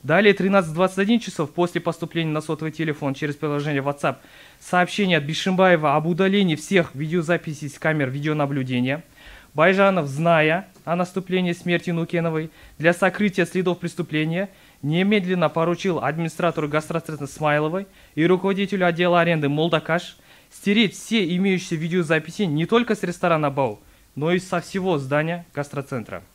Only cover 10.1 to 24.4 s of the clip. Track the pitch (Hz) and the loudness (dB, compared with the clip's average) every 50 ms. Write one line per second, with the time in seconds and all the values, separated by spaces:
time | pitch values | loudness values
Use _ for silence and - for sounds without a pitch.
10.1 | 135 143 165 170 170 156 151 156 160 180 196 - _ - _ 151 165 175 180 175 | -4 0 2 4 4 6 4 4 2 0 -4 -8 _ -16 _ -4 -2 -2 -2 -2
11.1 | - 190 180 - 180 185 185 175 170 175 - 180 175 165 170 180 170 165 165 170 | -4 -8 -6 -2 -2 0 0 0 -2 -2 -2 0 0 0 0 -2 -2 -2 -2 -2
12.1 | - 170 165 170 160 156 160 156 _ - - - - - 143 165 175 170 196 185 | -2 -2 -2 0 -2 -2 -4 -6 _ -20 -20 -20 -10 0 2 2 2 4 2 0
13.1 | 185 - 208 208 185 - 170 165 - 185 180 180 175 175 - 170 - - 170 135 | 2 2 0 0 2 0 -2 0 0 -2 0 0 -2 -2 -6 -8 -6 -6 -8 -4
14.1 | 147 151 156 160 165 180 196 196 - - - - _ _ - 143 156 175 190 202 | -2 -2 -2 -2 -2 -4 -6 -6 -10 -20 -20 -20 _ _ -4 -2 0 2 2 2
15.1 | 214 208 180 180 185 180 165 151 - 165 165 165 175 165 - 190 185 - 113 135 | 2 2 2 0 0 0 0 0 2 0 0 0 0 0 -2 -2 -2 0 -2 -2
16.1 | 151 165 165 160 - - 175 170 160 165 151 147 147 156 151 - 165 165 156 - | -2 -2 -4 -4 -4 -2 -2 0 0 0 -4 -2 -2 -2 -4 -2 -6 -6 -6 -6
17.1 | 160 139 143 135 - - 156 151 147 147 151 156 165 190 196 - - - - - | -10 -8 -10 -10 -8 -2 0 0 2 2 0 0 -2 -4 -8 -8 -16 -20 -20 -10
18.1 | _ 147 156 170 185 180 185 196 196 185 202 190 208 190 180 175 170 160 180 175 | _ 0 4 4 4 2 2 -2 0 0 -2 -2 0 0 0 0 2 2 2 4
19.1 | 175 175 170 170 170 156 147 139 143 151 160 170 160 156 - - 160 175 - - | 4 4 4 4 2 0 0 0 0 0 2 2 0 0 0 0 -2 -2 -2 -6
20.1 | - _ _ - - - _ _ - - - 196 208 226 233 175 - - - - | -20 _ _ -20 -20 -20 _ _ -20 -4 0 2 4 4 4 2 0 -6 -6 -2
21.1 | 220 226 190 151 180 180 196 202 190 180 185 - 175 156 160 170 170 185 170 143 | 0 0 0 0 0 0 2 2 0 0 -2 -4 -6 -4 -4 -2 0 0 2 2
22.1 | 165 156 156 - - - 208 175 143 151 165 165 226 240 240 233 214 208 - 180 | 0 0 0 -4 -4 -4 -2 0 0 0 0 2 2 2 2 0 -2 -2 -2 -6
23.1 | 170 - - 175 165 156 151 143 139 143 135 117 104 - - - - _ _ _ | -4 -2 0 2 2 2 2 0 0 0 -2 -2 -2 -8 -16 -20 -20 _ _ _
24.1 | _ 135 143 165 185 185 | _ -4 -2 0 0 0